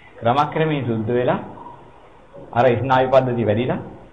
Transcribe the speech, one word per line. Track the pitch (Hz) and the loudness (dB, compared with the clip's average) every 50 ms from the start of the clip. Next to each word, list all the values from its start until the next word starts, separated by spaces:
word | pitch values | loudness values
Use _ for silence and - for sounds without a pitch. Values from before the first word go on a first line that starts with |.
| - - - | -20 -20 -14
ක්‍රමක්‍රමයෙන් | - - 113 127 143 151 147 - 156 160 156 151 143 120 | -4 0 0 2 2 0 0 0 0 0 0 0 -2 -2
සුද්ධ | 117 113 110 107 117 | -2 -2 -2 -2 0
වෙලා | 120 123 127 147 180 - - - - - - - - - - - - - - - - - - - - - - - | 0 0 2 0 0 -2 -4 -10 -16 -18 -18 -18 -20 -20 -20 -20 -20 -20 -20 -20 -20 -20 -20 -20 -20 -20 -16 -4
අර | - 120 123 127 117 | 0 2 2 2 2
ස්නායු | 107 120 135 127 131 131 131 | 2 0 0 2 2 2 4
පද්ධතිය | 135 131 131 127 120 120 110 | 4 4 4 2 0 0 0
වැඩිලා | 101 101 113 127 139 180 247 - - - - - - | 0 0 0 0 -2 -4 -6 -8 -12 -16 -20 -20 -20